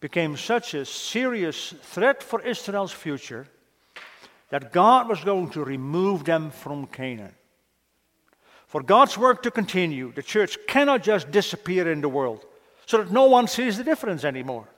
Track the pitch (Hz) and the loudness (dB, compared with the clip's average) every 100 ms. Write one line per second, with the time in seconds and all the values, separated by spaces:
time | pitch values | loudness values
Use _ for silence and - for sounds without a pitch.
0 | 147 175 156 143 - 233 - 147 131 - | -6 -2 -2 -4 -2 -2 -2 -8 -8 -10
1 | - 233 254 226 165 - - - - 175 | -6 -2 -2 -2 -4 -4 -12 -14 -12 0
2 | 247 269 - 226 247 226 - 202 185 - | 0 0 -4 -6 -4 -6 -4 -4 -4 -8
3 | 160 139 - 120 139 _ _ _ _ - | -8 -8 -8 -14 -14 _ _ _ _ -20
4 | - - - _ - 143 139 180 208 254 | -20 -20 -20 _ -6 -6 -2 4 6 6
5 | 233 185 180 190 170 156 135 135 135 170 | 4 -2 0 -2 -2 -6 -6 -6 -4 0
6 | 190 185 147 160 156 - 143 143 139 - | 0 0 0 0 -2 -12 -10 -10 -10 -10
7 | 131 113 95 _ _ _ _ _ _ _ | -8 -8 -14 _ _ _ _ _ _ _
8 | _ _ _ _ _ - _ 151 131 220 | _ _ _ _ _ -20 _ -8 4 6
9 | 277 196 254 247 240 - 190 185 170 135 | 6 4 2 2 -2 -4 -2 -2 -2 -4
10 | 127 143 - 214 190 - - 269 285 254 | -8 -10 -4 -2 -2 -4 -2 2 4 2
11 | 202 202 135 190 - 170 - 180 165 151 | 2 0 2 0 0 -6 -2 0 0 0
12 | 143 139 131 107 - - _ _ - 220 | -2 -2 -2 -4 -14 -20 _ _ 0 0
13 | 185 233 269 247 233 - 254 202 254 311 | 2 6 8 8 4 0 -2 -2 -2 -2
14 | 226 160 143 131 131 117 104 | -2 -4 -4 -4 -8 -10 -12